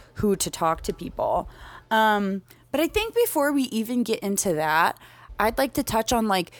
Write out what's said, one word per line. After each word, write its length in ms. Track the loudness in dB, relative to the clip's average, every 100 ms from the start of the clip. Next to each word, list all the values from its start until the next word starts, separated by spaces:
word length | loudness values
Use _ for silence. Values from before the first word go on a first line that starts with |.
| -16
who 200 | -2 0
to 160 | 0 -2
talk 300 | 0 0 0
to 100 | -4
people. 560 | -8 -10 -4 0 0 -2 -14 -20 -20 -2
Um, 500 | 2 4 4 0 -4 -8 -20 _
but 80 | -2
I 80 | 0
think 260 | 0 -2
before 380 | 0 2 2 2
we 120 | 2
even 380 | 0 -2 -2 -2
get 160 | -2 -2
into 360 | -2 -2 0
that, 440 | 0 2 4 2 0 -14 -20 -14 -2
I'd 200 | 0 0
like 160 | -2
to 100 | -2
touch 280 | 0 -2 0
on, 140 | 0 2
like, 240 | 0 -2